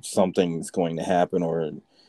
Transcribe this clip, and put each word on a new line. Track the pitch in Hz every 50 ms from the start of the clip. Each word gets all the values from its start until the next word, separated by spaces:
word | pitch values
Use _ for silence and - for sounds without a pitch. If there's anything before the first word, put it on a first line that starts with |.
something's | - - - 110 95 90 82 101 92 87 82 82 - -
going | - - 87 82 82 80
to | -
happen, | 90 92 87 90 - 92 90 87
or | 82 80 82 80 76 76 - - _ _ _ _